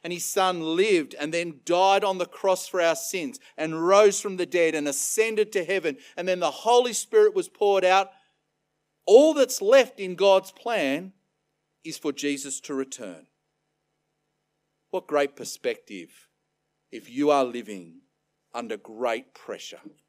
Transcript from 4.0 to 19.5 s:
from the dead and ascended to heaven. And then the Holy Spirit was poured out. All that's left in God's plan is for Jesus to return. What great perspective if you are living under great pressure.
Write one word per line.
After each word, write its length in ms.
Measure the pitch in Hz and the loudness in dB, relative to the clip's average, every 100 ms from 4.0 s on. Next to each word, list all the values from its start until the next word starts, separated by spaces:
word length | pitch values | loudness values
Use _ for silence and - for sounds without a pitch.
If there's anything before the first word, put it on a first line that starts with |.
| 208 196 | 6 2
from 160 | 208 185 | -6 -6
the 100 | 170 | -4
dead 300 | 175 165 156 | 0 0 0
and 100 | 147 | -4
ascended 640 | 139 - - 226 214 214 | -4 -4 -2 0 0 -2
to 120 | 196 | -4
heaven. 320 | 165 190 160 135 - - | -2 -4 -4 -8 -14 -10
And 120 | 180 | -6
then 100 | 180 | -2
the 140 | 165 | -2
Holy 400 | - 220 240 247 | -2 2 2 2
Spirit 420 | 214 - 220 208 | -6 0 4 4
was 140 | 190 175 | 2 -6
poured 360 | _ 208 196 | _ 2 2
out. 260 | 180 190 190 _ _ _ _ _ _ _ _ _ - | 4 2 2 _ _ _ _ _ _ _ _ _ 6
All 280 | 226 311 | 8 8
that's 260 | 302 262 - | 4 0 0
left 380 | 202 269 233 - | 4 4 4 -6
in 160 | 190 | -10
God's 380 | 175 196 190 190 | 0 4 4 0
plan 600 | - 226 220 139 147 190 _ _ _ _ _ _ _ | -14 -6 -4 -2 -4 -8 _ _ _ _ _ _ _
is 160 | 160 - | -16 -8
for 140 | 156 | -8
Jesus 480 | 135 143 143 139 131 | -4 -6 -6 -8 -12
to 140 | - | -10
return. 520 | 135 131 - 104 82 _ _ _ _ _ _ _ _ _ _ _ _ _ _ _ _ _ | -8 -8 -12 -16 -18 _ _ _ _ _ _ _ _ _ _ _ _ _ _ _ _ _
What 180 | 185 - | -10 -2
great 260 | 147 143 | -2 -2
perspective 920 | - 117 - 123 113 _ 98 82 _ _ _ _ _ _ _ _ | -6 -16 -8 -6 -6 _ -16 -16 _ _ _ _ _ _ _ _
if 180 | 117 98 | -20 -14
you 200 | 123 143 | -2 2
are 140 | 143 | 2
living 580 | 127 120 107 101 85 82 _ _ _ _ _ | 0 -6 -12 -14 -16 -20 _ _ _ _ _
under 220 | 117 117 107 | -12 -10 -12
great 580 | - 110 123 113 131 | -12 -6 -4 -4 -8
pressure. 460 | - - | -20 -14